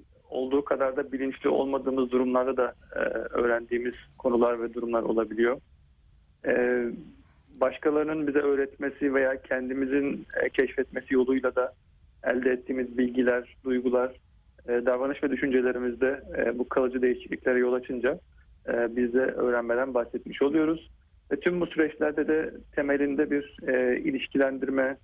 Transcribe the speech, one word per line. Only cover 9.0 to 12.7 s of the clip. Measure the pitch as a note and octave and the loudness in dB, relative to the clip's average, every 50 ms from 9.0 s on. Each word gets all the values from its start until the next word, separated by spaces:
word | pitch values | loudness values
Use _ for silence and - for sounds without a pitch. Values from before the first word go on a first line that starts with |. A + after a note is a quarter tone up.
| D3 C#3+ C3 | -2 0 2
veya | C#3 C3+ C3 C3 C3 - | 2 2 2 0 -2 -4
kendimizin, | - C3 B2+ B2+ B2+ C3 C3+ C3+ B2+ C3+ C#3+ C#3 C#3+ - - - - - - - | -4 -4 -4 -4 -4 -4 -2 -2 0 0 0 0 -2 -4 -6 -10 -8 -4 -4 -4
e, | B2+ | -2
keşfetmesi | - - C3 - - C#3 B2+ - - C3 B2+ - C3+ | 0 0 0 0 0 -2 -4 -4 -4 -10 -6 0 2
yoluyla | B2+ B2+ B2+ C3+ C3 B2 B2+ A#2+ | 2 4 4 2 0 0 0 0
da | B2+ B2+ C3 - _ _ _ _ _ - - _ _ - | 0 -2 -2 -4 _ _ _ _ _ -20 -20 _ _ -4
elde | C3 B2 B2+ B2+ C3 | -2 0 0 2 2
ettiğimiz | B2+ B2 - - | 0 0 -2 -4